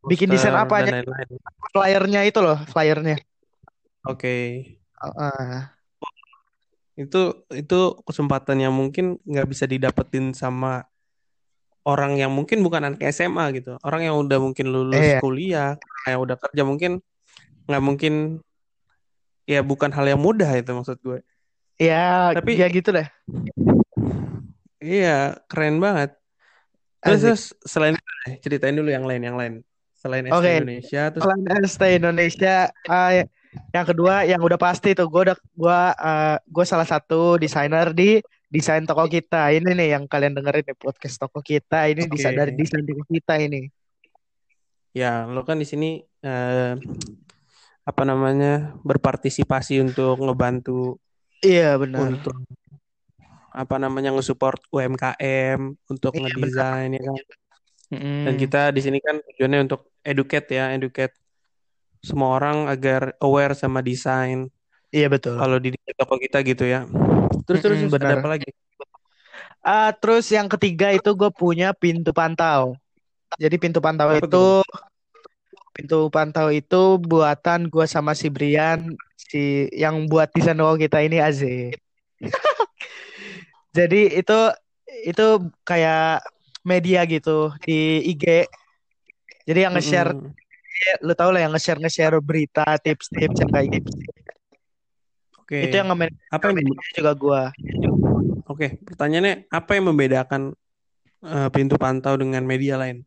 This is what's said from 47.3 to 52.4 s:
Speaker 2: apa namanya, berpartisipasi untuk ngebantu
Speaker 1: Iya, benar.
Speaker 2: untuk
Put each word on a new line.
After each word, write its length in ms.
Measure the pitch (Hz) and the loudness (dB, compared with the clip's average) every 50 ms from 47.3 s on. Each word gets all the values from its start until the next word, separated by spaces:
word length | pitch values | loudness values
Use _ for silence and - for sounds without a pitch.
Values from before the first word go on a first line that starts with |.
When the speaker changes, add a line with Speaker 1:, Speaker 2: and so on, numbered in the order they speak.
| _ _ _ _ _ _ _ _ _ _ _ | _ _ _ _ _ _ _ _ _ _ _
Speaker 2:
apa 200 | - - - 135 | -8 -4 -2 0
namanya, 640 | 135 131 131 135 131 135 139 143 143 147 147 151 151 - - - | 0 0 0 0 2 2 2 2 2 0 0 -4 -8 -12 -12 -4
berpartisipasi 960 | 143 147 - - 135 127 - - 139 - - 165 - 143 131 127 - 139 135 131 | -2 -2 0 0 -2 -2 -2 -4 -4 -2 -2 -2 0 -2 -4 -2 0 0 2 2
untuk 400 | 131 127 - 131 131 127 127 135 | 0 0 0 0 0 0 0 0
ngebantu 720 | 135 123 127 127 123 127 127 123 - 127 127 127 127 123 - _ _ _ _ _ _ _ _ - | -2 0 0 0 0 -2 -4 -6 -6 -4 -4 -4 -4 -6 -10 _ _ _ _ _ _ _ _ 4
Speaker 1:
Iya, 320 | 196 180 175 165 151 143 | 6 6 6 6 4 4
benar. 380 | 135 139 131 131 131 135 131 131 | 2 0 -2 -2 -2 -2 -2 -2
Speaker 2:
untuk 180 | 139 143 139 131 127 | -4 -6 -10 -10 -10